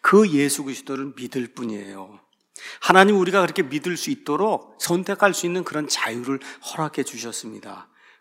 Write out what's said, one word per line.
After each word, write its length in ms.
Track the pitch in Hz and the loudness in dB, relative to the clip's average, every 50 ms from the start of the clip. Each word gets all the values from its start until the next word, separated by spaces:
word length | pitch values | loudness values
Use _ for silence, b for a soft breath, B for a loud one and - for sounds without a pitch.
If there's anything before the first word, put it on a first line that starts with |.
그 280 | - - - 202 220 202 | 4 6 8 8 6 6
예수 320 | 156 143 143 143 143 - 147 | 4 2 2 2 0 -2 -4
그리스도를 520 | 135 131 - - - 139 131 139 139 131 | -8 -8 -10 -8 -10 -8 -8 -8 -10 -10
믿을 320 | 135 127 117 - 135 123 113 | -12 -14 -8 -6 -6 -6 -6
뿐이에요. 720 | _ - 123 117 107 101 101 98 98 98 95 95 104 101 _ _ _ _ _ _ _ B B B B B | _ -10 -8 -8 -8 -8 -10 -12 -14 -16 -16 -18 -20 -20 _ _ _ _ _ _ _ B B B B B
하나님, 380 | B - 185 190 196 202 214 196 | B 4 8 8 8 8 6 4
우리가 220 | 180 170 190 202 | 4 4 4 4
그렇게 240 | 185 165 160 - 175 | 2 2 2 0 -2
믿을 320 | 131 135 151 143 175 175 | -2 -2 -4 -2 -2 -4
수 140 | 156 - - | -4 -4 -6
있도록 680 | 139 - - - 151 156 196 220 202 247 - - - _ | -6 -6 -4 -4 0 0 2 0 0 -2 -4 -10 -14 _
선택할 560 | - - 175 180 185 185 202 190 208 202 175 | -2 0 0 0 0 -2 0 4 4 2 2
수 120 | - - | 2 -4
있는 180 | 175 175 185 175 | -4 -4 -4 -6
그런 240 | - - 156 151 131 | -4 -6 -6 -4 -4
자유를 500 | - - - - 113 120 123 131 139 135 B B B B B - - | -4 -4 -2 -4 -4 -6 -4 -4 -6 -6 B B B B B -12 -6
허락해 300 | - 156 151 - - 131 | -6 -6 -4 -4 -4 -6
주셨습니다. 840 | - - 117 110 117 107 - - 117 107 107 - 107 98 95 - _ b b b b b b | -6 -6 -10 -12 -10 -10 -10 -12 -12 -14 -16 -16 -16 -18 -18 -18 _ b b b b b b